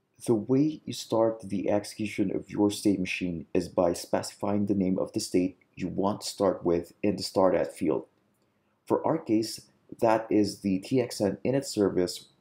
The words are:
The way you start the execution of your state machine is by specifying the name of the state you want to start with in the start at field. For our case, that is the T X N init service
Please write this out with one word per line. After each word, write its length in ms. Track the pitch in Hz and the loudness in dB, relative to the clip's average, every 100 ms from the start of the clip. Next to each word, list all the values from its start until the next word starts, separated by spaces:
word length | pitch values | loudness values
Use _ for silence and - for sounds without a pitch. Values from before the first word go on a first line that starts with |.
| _ _ - | _ _ 0
The 80 | 113 | 0
way 460 | 104 131 156 156 - | 2 2 2 -2 -10
you 80 | |
start 480 | 117 - 113 113 113 | -10 -2 2 2 0
the 280 | 98 104 - | -6 -4 0
execution 640 | 104 101 - 104 - 95 - | 0 -2 -8 -6 -2 -2 -2
of 140 | - | -4
your 200 | 98 104 | 0 0
state 300 | 104 104 95 | 2 0 2
machine 460 | 92 - 92 85 69 | 0 -4 -4 -6 -2
is 160 | 95 82 | -2 0
by 240 | - 87 | 2 2
specifying 720 | 90 - 98 - - 101 104 101 | 0 -2 -4 -4 -6 -2 0 0
the 100 | 101 | 0
name 240 | 92 92 | 2 0
of 140 | - | -2
the 60 | 113 | -4
state 380 | - 92 90 - _ - | 0 0 0 -4 _ -10
you 120 | 92 | -6
want 340 | 87 98 104 | -2 -2 -2
to 60 | - | -8
start 380 | - 98 90 87 | 0 0 2 0
with 280 | 82 - - | 0 -2 -4
in 120 | 104 92 | -2 -2
the 80 | |
start 320 | - 101 92 85 | -2 2 4 4
at 200 | 73 - | -2 -2
field. 300 | 82 65 - _ _ _ _ _ _ _ - | -2 -2 -4 _ _ _ _ _ _ _ -2
For 180 | - - | 0 2
our 140 | 160 | -2
case, 420 | - 110 110 - - _ - - | 0 0 0 -8 -16 _ -14 0
that 240 | 117 110 - | 4 4 4
is 300 | 107 101 - | 2 2 0
the 200 | 101 95 | -2 -2
T 200 | - 131 | 0 0
X 220 | 110 - | 0 0
N 160 | 101 95 - | -2 0 -2
init 200 | 135 139 | -2 -2
service 600 | 107 95 85 90 - - _ | 0 2 2 0 -4 -14 _